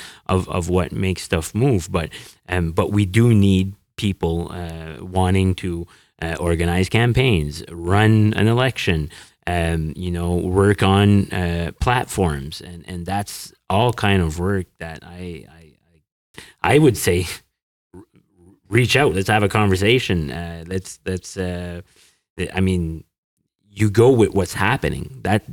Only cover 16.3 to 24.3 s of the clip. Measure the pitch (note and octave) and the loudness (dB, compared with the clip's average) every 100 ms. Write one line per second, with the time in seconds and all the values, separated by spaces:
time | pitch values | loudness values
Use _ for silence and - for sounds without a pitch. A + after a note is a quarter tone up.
16.3 | - - _ F2 C3+ D#3 G2+ - F2+ F2+ | -20 -20 _ 2 6 6 4 0 0 -2
17.3 | - _ _ _ _ _ F2+ - _ _ | -10 _ _ _ _ _ -20 -20 _ _
18.3 | _ F2 _ _ A2 B2 C3 C#3 F2 G2 | _ _ _ _ 0 2 4 2 2 2
19.3 | A2 G#2 A2 G#2 F#2 G2+ B2+ - F2+ D2 | 2 4 2 2 4 4 2 2 -2 -2
20.3 | C2+ E2+ E2+ E2 F#2+ - - - F#2 - | -6 -10 -12 -8 -8 -8 -10 -8 -6 -8
21.3 | G2 F2+ F2+ F2+ F2 - _ _ _ _ | -8 -6 -6 -8 -12 -16 _ _ _ _
22.3 | - F2+ - F#2+ F#2 E2 D#2+ - _ _ | -10 -6 0 0 0 -2 -8 -14 _ _
23.3 | _ _ _ _ G2+ G#2+ G2 A#2+ B2+ G2 | _ _ _ _ -2 0 4 6 6 4